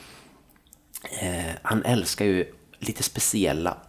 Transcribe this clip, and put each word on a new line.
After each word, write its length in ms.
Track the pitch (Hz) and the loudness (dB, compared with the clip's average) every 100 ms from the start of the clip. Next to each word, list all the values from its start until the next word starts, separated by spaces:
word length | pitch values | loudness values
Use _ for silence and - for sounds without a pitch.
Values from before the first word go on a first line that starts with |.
| - - - - _ _ _ - _ - - - | -20 -20 -20 -20 _ _ _ -20 _ -14 -10 -6
Eh, 300 | 101 90 85 85 | -4 -2 -4 -6
han 220 | - 107 - | -2 0 2
älskar 400 | 120 85 - 104 | 2 0 0 2
ju 200 | 92 87 - - - | 4 0 -6 -20 -8
lite 240 | - - | -8 -4
speciella 720 | - - - 110 87 73 87 - | -4 0 0 2 2 2 0 -2